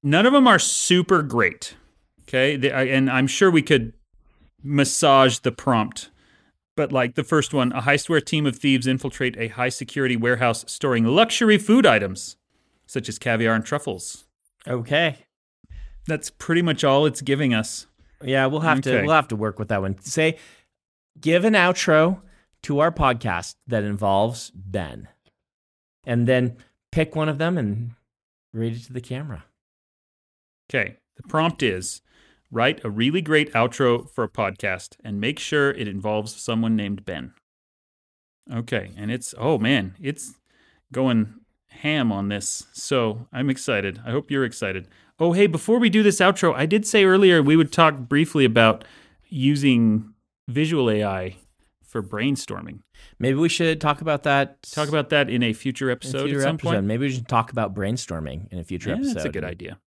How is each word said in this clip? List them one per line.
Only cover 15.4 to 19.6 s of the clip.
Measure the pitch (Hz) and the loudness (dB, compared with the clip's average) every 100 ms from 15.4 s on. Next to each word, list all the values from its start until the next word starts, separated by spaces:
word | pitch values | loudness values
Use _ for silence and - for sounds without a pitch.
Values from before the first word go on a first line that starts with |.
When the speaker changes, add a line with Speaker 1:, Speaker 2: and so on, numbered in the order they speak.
| _ _ _ - - - - | _ _ _ -18 -16 -16 -8
Speaker 1:
That's | 156 - | -6 -8
pretty | _ - 170 | _ -2 0
much | 170 151 | 2 0
all | 147 135 151 | 2 4 2
it's | 151 | 0
giving | 135 139 143 | -2 0 2
us. | 113 110 - - _ _ _ | 0 -2 -8 -16 _ _ _
Speaker 2:
Yeah, | 131 135 135 | -2 0 0
we'll | 151 | 0
have | 160 135 | 0 0
to, | 131 127 | 2 0
Speaker 1:
Okay. | 143 | 2
Speaker 2:
we'll | 160 | 2
have | 135 | 0
to | 110 | -4
work | 107 | -6
with | - | -6